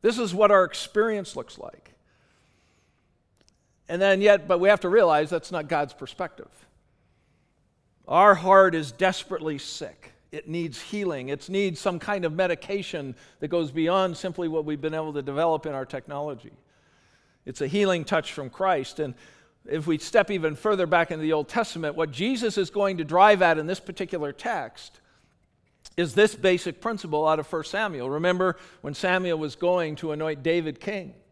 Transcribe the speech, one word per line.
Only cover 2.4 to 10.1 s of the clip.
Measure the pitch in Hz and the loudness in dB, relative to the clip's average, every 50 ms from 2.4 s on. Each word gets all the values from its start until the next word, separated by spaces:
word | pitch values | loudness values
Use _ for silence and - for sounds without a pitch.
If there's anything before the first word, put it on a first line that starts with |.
| _ _ _ _ _ _ _ _ _ _ _ _ _ _ _ _ _ _ _ _ _ _ _ _ _ _ _ _ _ | _ _ _ _ _ _ _ _ _ _ _ _ _ _ _ _ _ _ _ _ _ _ _ _ _ _ _ _ _
And | - 165 175 | -8 -2 2
then | 190 196 196 190 | 4 4 4 6
yet, | 202 202 202 202 151 | 6 6 6 6 4
but | 156 185 175 | 0 0 4
we | 180 | 6
have | 196 208 196 | 4 4 4
to | - 180 | 2 2
realize | 185 226 202 170 151 151 156 151 | 4 4 6 6 4 4 2 0
that's | 175 165 - - | -4 -6 -6 -6
not | 180 170 151 143 | -6 -6 -4 -2
God's | 165 147 147 131 - | -2 -2 -2 -4 -6
perspective. | - 135 127 - - 185 160 - - - - _ _ _ _ _ _ _ _ _ _ _ _ _ _ _ _ _ _ _ _ _ _ _ _ _ _ _ _ _ _ _ - | -16 -16 -16 -10 -10 -10 -10 -10 -18 -20 -20 _ _ _ _ _ _ _ _ _ _ _ _ _ _ _ _ _ _ _ _ _ _ _ _ _ _ _ _ _ _ _ -2
Our | 139 170 196 208 196 | 2 6 8 8 8
heart | 165 170 190 196 196 190 185 165 | 6 6 6 8 8 8 8 4
is | 160 151 139 | 0 -4 -6
desperately | 117 - 185 185 185 - - - 185 156 156 156 151 | -4 0 0 0 0 -2 -10 -10 -10 -8 -6 -6 -8
sick. | 139 - - - - 156 113 - _ - - | -8 -10 -12 -12 -12 -12 -14 -14 _ -20 -20